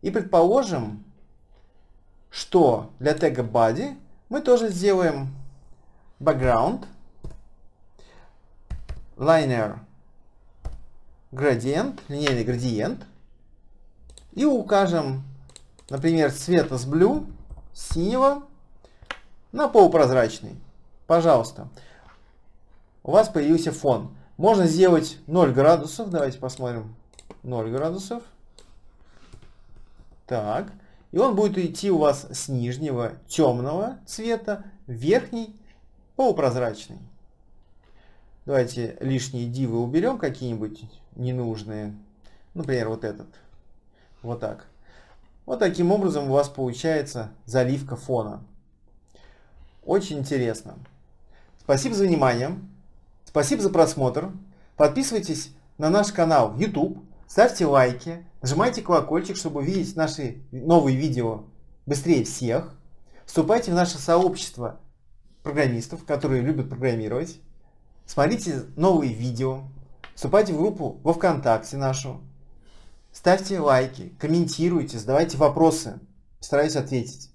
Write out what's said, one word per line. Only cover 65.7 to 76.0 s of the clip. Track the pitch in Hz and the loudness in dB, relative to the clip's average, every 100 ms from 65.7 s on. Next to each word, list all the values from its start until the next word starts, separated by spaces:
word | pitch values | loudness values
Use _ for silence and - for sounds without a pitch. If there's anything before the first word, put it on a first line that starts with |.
| 120 113 - | 0 -6 -14
которые | - 143 143 131 | -6 -2 0 0
любят | 120 147 - | 0 -2 -4
программировать. | 127 127 117 107 120 165 - - - - _ _ - - | -4 -2 -2 -4 -4 -6 -12 -20 -20 -20 _ _ -20 -10
Смотрите | - 147 233 180 135 110 - | 0 0 0 -4 -6 -8 0
новые | 180 175 139 | 4 4 2
видео. | 110 123 117 131 131 135 - - - - - | -2 -6 -2 -4 -4 -12 -18 -20 -20 -20 -8
Вступайте | 127 196 202 | 2 4 4
в | 156 | 2
группу | 196 208 139 - | 0 0 -8 -4
во | 151 | 0
ВКонтакте | 165 185 147 135 113 - 139 | 2 2 2 2 0 0 -4
нашу. | 135 131 135 - - - - - - - - - _ | -2 -4 -8 -12 -18 -20 -20 -20 -20 -20 -20 -20 _
Ставьте | - 180 190 190 190 | -2 2 2 0 -2
лайки, | 147 131 131 127 90 - | 4 4 2 -6 -16 -8
комментируйте, | 151 170 170 - 170 170 131 117 | 0 2 2 0 0 0 -2 -8
задавайте | 107 139 165 135 | 0 2 2 2
вопросы. | - 160 160 160 - 101 | 2 6 4 4 -6 -12